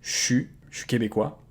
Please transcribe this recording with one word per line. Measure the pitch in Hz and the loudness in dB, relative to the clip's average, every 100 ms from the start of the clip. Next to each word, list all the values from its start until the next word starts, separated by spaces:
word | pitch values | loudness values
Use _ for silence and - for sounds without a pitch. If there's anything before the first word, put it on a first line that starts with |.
chu, | - - - 123 - - - | -4 -2 2 2 0 -10 -18
je | - | -16
suis | - | -2
québécois. | 120 110 107 107 - - | 0 0 0 -2 -4 -20